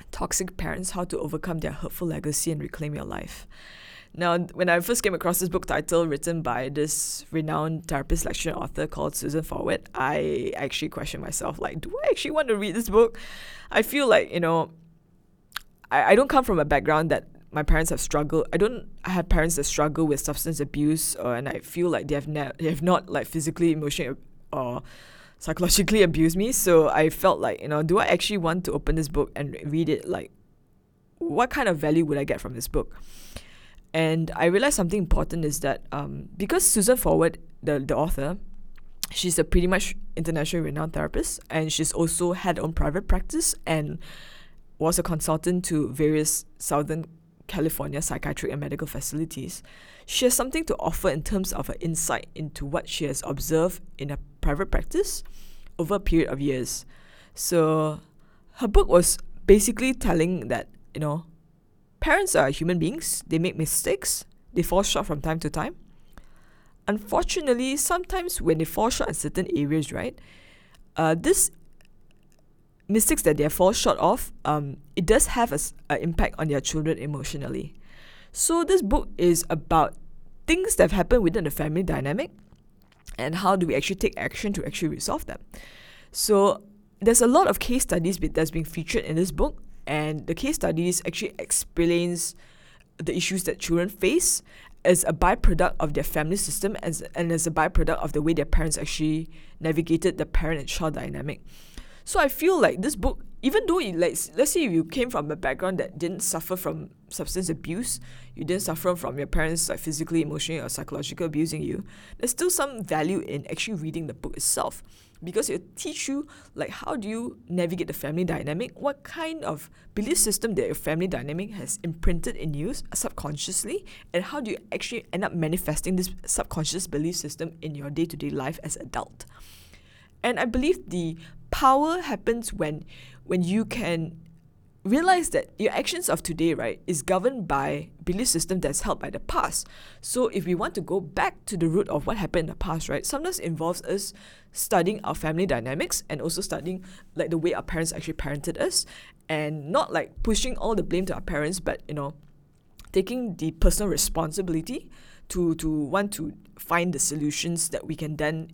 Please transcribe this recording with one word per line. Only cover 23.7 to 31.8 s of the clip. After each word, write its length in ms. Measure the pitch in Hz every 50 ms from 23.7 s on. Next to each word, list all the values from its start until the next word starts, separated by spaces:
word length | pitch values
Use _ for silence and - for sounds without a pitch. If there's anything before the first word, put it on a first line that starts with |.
emotionally, 440 | 156 156 147 143 - - 147 123 143 - - - - - - -
or 300 | 151 139 127 120 120 135 - - - - - - - - - - -
psychologically 640 | - - - 156 - 180 170 - 202 185 156 214 220
abused 340 | 190 170 143 156 160 165 165
me. 160 | 190 208 247
So 380 | - - - 185 170 160 156 117
I 220 | - 156 156 160
felt 280 | - - 190 190 101 76
like, 220 | 113 117 95 -
you 60 | 95
know, 140 | 143 151 151
"Do 160 | 160 160 180
I 80 | 214 -
actually 320 | - 175 175 - - 214
want 260 | 190 165 160 170 180 -
to 80 | - -
open 220 | 143 - - 151
this 120 | 160 156
book 240 | 143 - 147 - - -
and 220 | - 143 139 - - -
read 240 | 147 147 165 165 156
it? 180 | 143 - -
Like, 240 | - - 87 69 - _ _ _ _ _ _ _ _ _ _ _ _ _ _ _ _ _
what 320 | - 339 339 208 - 359 -
kind 180 | - 294 247
of 120 | 202 170
value 260 | 147